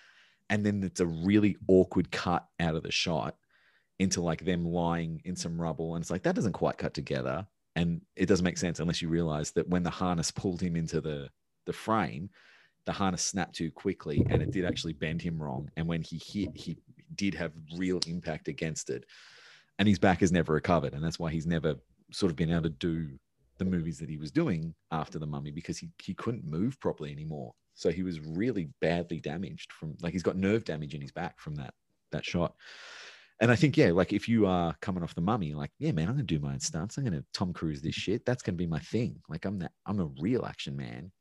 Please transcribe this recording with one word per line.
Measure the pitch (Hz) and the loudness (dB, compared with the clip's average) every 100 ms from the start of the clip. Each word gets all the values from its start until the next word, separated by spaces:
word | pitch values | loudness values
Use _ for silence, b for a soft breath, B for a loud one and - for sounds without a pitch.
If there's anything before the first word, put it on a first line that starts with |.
| b b b b - | b b b b -2
And | 104 104 | 2 2
then | 101 | 2
it's | 95 - | 0 0
a | 87 | 0
really | 82 90 104 104 85 - | 2 6 6 6 4 6
awkward | 92 90 - 85 | 8 8 4 0
cut | - - 87 - - | 0 0 0 -2 -2
out | 85 80 | 0 0
of | |
the | - | -2
shot | - - 165 - - _ _ _ _ _ - | -2 0 0 -2 -6 _ _ _ _ _ 0
into, | 95 92 | 0 2
like, | 85 80 | 0 0
them | 82 87 | 2 0
lying | 85 87 85 85 82 80 | 2 2 2 2 -2 -6
in | 90 87 | -6 -6
some | 87 85 | -4 -2
rubble. | 85 78 82 | -2 -2 -4
And | 85 | -4
it's | 85 | -2
like, | 85 | 0
that | 165 | 0
doesn't | 185 113 | 2 0
quite | 78 78 - | 2 0 0
cut | - | -4
together. | - 67 67 64 71 107 _ _ - | -4 -4 -2 -2 -4 -6 _ _ 0
And | 87 82 - - | 0 0 -4 -2
it | 92 | 2
doesn't | 95 | 4
make | 87 80 | 4 2
sense | 90 80 | 0 0
unless | 82 85 | 0 0
you | 85 | 0
realize | 82 82 76 76 | 2 2 0 -2
that | - 80 | 0 2
when | 90 | 2
the | 85 | 0
harness | - 92 87 80 | 0 0 0 -2
pulled | - 101 87 | -2 -2 -2
him | 90 82 | -2 0
into | 82 80 | -2 -2
the, | 78 73 69 _ _ _ | -2 -6 -8 _ _ _
the | - | -10
frame, | - - 110 78 62 98 b b b b b | -6 0 0 0 -4 -10 b b b b b
the | - | -6
harness | 85 95 87 | 0 0 0
snapped | - 95 85 | -2 -2 -2
too | - 85 | -2 -6
quickly | - 98 90 - 73 - | -4 -4 -4 -2 2 4
and | - | 4
it | 80 | 2
did | 95 87 | 0 0
actually | 82 82 | -2 -4
bend | 78 80 85 | -4 -4 -2
him | 87 82 | -4 -4
wrong. | 73 65 73 - | -4 -6 -6 -4
And | 82 | -2
when | 82 | -2
he | 80 82 | -4 -8
hit, | - 104 98 | -8 -4 -4
he | - - - - - - | -6 -10 -10 -12 -20 -16
did | - 98 | -4 -2
have | - 82 80 76 85 | -2 -4 -8 -12 -4
real | 92 90 82 | 0 0 0
impact | 85 82 78 - | -4 -4 -6 -6
against | 71 80 73 - | -4 -4 -4 -6
it. | 60 - b b b b b b - | -8 -8 b b b b b b 2
And | 101 | 4
his | 98 | 6
back | 104 87 | 6 6
has | 95 | 6
never | 87 78 | 4 4
recovered. | 78 - 85 69 | 2 4 2 2
And | 71 | -2
that's | 82 - | -4 -2
why | 85 | -2
he's | 80 80 | -2 0
never | 82 78 73 - _ _ | 0 0 -2 -6 _ _
sort | - 98 | 0 0
of | 78 | 2
been | 82 | 2
able | 85 | 2
to | 82 | 0
do | 71 90 82 78 67 _ _ _ - | -2 -2 -2 -4 -10 _ _ _ -4
the | |
movies | 95 90 80 73 | 0 0 -2 -4
that | 76 | -6
he | 78 | -8
was | 76 | -4
doing | 147 165 85 82 - - | 0 0 0 -4 -8 -6
after | 80 73 - | -6 -4 -6
The | 76 | -6
Mummy, | 71 73 | -6 -8
because | 73 - 85 | -10 -8 -8
he, | 85 - | -10 -14
he | - | -10
couldn't | 95 117 123 | -6 -4 -6
move | 78 78 117 - | -4 -2 -2 -2
properly | 90 - 73 | -4 -2 -6
anymore. | 71 78 78 60 - _ | -8 -8 -8 -10 -14 _
So | - - | -2 0
he | 82 | 0
was | 92 80 | -2 -4
really | 76 82 120 101 78 - | -4 -2 0 0 -4 -2
badly | 82 85 85 82 | 0 2 0 -6
damaged | 76 80 98 - - | -6 -6 -6 -10 -14
from, | - 80 - | -12 -12 -6
like, | 85 | -4
he's | 92 | -2
got | 85 92 | 0 2
nerve | 95 110 | 2 2
damage | - 78 76 | 0 -6 -6
in | 71 | -8
his | 69 | -10
back | - 82 - | -8 -8 -8
from | - 73 | -10 -8
that, | 65 - _ _ _ | -8 -14 _ _ _
that | 78 | -6
shot. | - 87 82 - B B B B B B B B | -2 0 0 -2 B B B B B B B B
And | 117 | 6
I | 117 | 8
think, | 147 156 | 6 8
yeah, | 117 | 8
like, | 85 90 | 8 6
if | 101 - | 2 4
you | 117 98 | 4 6
are | 90 85 - | 4 2 -2
coming | - 92 | -4 -2
off | 82 - | -2 -2
The | |
Mummy, | 85 117 80 | 0 2 0
like, | 73 73 - | -4 -8 -4
"Yeah, | 151 | -2
man, | 87 80 | 2 2
I'm | |
gonna | 139 | 0
do | 98 80 | 0 0
my | 71 | 0
own | 67 | -4
stunts. | - 82 95 - | -4 -4 -6 -4
I'm | |
gonna | 131 78 - | -2 -2 -4
Tom | - 92 | -4 -2
Cruise | 85 80 71 | -2 -4 -2
this | 71 - | -4 -4
shit. | - 117 | -2 -2
That's | - 127 | 0 -2
gonna | - 87 | -2 -2
be | 87 | -2
my | 78 | -2
thing. | - 107 123 - - | -2 -2 -2 -4 -10
Like, | 78 | -8
I'm | 98 101 | -6 -4
that, | 80 _ - | -6 _ -6
I'm | 104 | -2
a | 80 67 | -2 -2
real | 90 123 - | 0 0 -2
action | - - 69 | -8 -8 -8
man." | 65 64 87 - | -8 -10 -14 -16